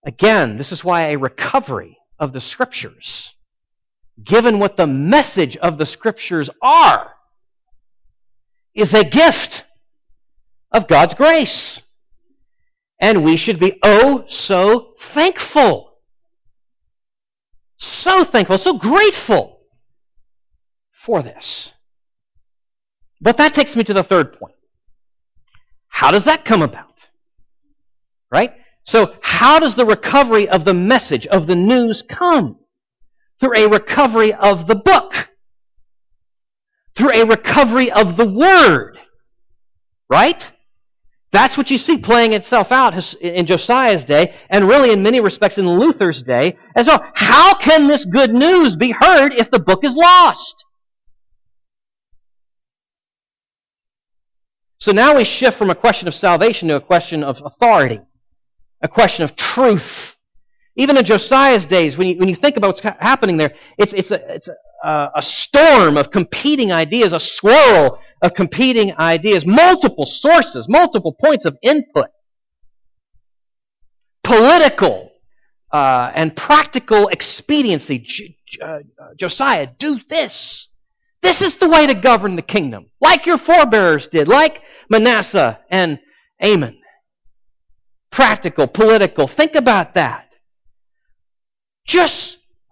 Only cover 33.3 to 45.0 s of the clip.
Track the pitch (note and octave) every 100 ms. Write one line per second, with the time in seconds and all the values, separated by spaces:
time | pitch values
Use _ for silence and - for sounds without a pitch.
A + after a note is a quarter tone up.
33.3 | _ C4 A3+ G#3+ G#3 - - C4+ A3+ G#3+
34.3 | G#3 G3+ F#3+ E3 G#3 F4 F4+ - - -
35.3 | _ _ _ _ _ _ _ _ _ _
36.3 | _ _ _ _ _ _ - C4+ A3+ A3+
37.3 | A3 - - C4 A#3+ B3+ G#3 G3 E3+ A3+
38.3 | G3 F4 F#4+ C4+ C#3+ - - _ _ _
39.3 | _ _ _ _ _ _ _ _ D3+ B3
40.3 | - - _ _ _ _ _ _ _ _
41.3 | G3+ C4 - C4 C4+ - D#4+ - A#3 A3+
42.3 | G#3+ - B3 F#3+ B3+ B3 F3 E3 - F3
43.3 | F3 E3+ F3 - B3 B3+ F#3 B2+ D3 F3
44.3 | - _ G3+ G3 C#4 B3+ G#3